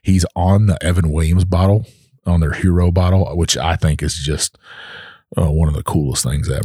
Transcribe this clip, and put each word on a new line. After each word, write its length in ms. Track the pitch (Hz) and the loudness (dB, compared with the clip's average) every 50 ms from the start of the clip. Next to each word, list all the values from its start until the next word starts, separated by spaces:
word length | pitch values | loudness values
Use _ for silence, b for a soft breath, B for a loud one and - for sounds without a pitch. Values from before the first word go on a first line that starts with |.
He's 240 | B - 98 92 82 - - | B 0 2 2 2 -2 -2
on 320 | - 90 92 98 104 107 | 0 2 2 4 4 4
the 140 | 104 82 - - | 2 2 0 0
Evan 260 | 82 87 92 82 80 | -2 0 2 0 0
Williams 340 | 76 80 80 80 87 92 90 | 0 0 0 2 2 2 2
bottle, 400 | 92 90 90 95 98 101 110 - - b b b b b _ - | 2 2 2 4 4 2 2 0 -4 b b b b b _ -4
on 140 | 90 87 82 | 0 0 2
their 140 | 80 73 - | 2 0 -2
Hero 380 | - - 92 87 90 87 87 | 0 0 2 2 4 2 2
bottle, 340 | 85 92 90 90 95 95 95 - 73 | 2 2 2 2 2 2 0 0 -2
which 220 | 85 82 - - | -2 -2 -2 -2
I 180 | - 67 82 85 | -2 -2 -2 -2
think 260 | - - 80 76 76 76 | 0 0 0 0 0 -2
is 120 | 76 - | -6 -6
just, 420 | - 69 73 76 71 - - _ B B B B B B B B B B B B B B B - | -6 -6 -6 -4 -4 -6 -8 _ B B B B B B B B B B B B B B B -4
uh, 140 | - 85 78 | -2 0 0
one 160 | 76 80 82 | 0 0 0
of 80 | 76 73 | 0 -2
the 80 | 69 - | -4 -6
coolest 400 | - - 80 73 67 62 - - | -4 -2 -2 -2 -2 -4 -4 -4
things 260 | 62 69 73 73 - | -4 -4 -4 -4 -4
ever. 140 | 65 69 - | -4 -4 -2